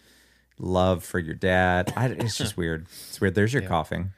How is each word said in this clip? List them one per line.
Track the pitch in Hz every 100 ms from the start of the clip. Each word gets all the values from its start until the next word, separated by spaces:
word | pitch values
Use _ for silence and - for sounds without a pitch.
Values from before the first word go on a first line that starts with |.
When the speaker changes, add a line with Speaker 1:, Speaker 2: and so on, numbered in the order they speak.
| _ _ _ _ _ -
Speaker 1:
love | - 92 92 87
for | - 92
your | 80 76
dad. | 92 92 92 90 90 -
I, | 127
it's | 87 117 -
Speaker 2:
<laughs> |
Speaker 1:
just | 120 95
weird. | 85 80 85 - -
It's | -
weird. | 98 90
There's | 104
your | 131
Speaker 2:
Yeah. | 95
Speaker 1:
coughing. | 85 78 82 95